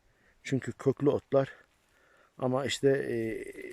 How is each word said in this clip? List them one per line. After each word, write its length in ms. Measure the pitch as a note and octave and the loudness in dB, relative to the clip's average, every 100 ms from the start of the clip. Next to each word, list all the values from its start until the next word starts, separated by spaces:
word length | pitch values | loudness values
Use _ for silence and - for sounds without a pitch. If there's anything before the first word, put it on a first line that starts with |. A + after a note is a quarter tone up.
| _ _ _ _ | _ _ _ _
Çünkü 280 | - C3 A#2+ | -4 -4 -4
köklü 380 | - C#3 - C#3+ | -2 0 2 2
otlar. 400 | - - C3+ C3+ - _ _ _ _ _ _ _ - | 0 2 2 2 -4 _ _ _ _ _ _ _ -6
Ama 280 | B2+ C3 C3+ | -2 -2 -2
işte, 240 | - C#3 | 2 4
e, 540 | C#3 C3+ A#2 A2+ A2 - - - | 2 0 -2 -2 -6 -10 -12 -14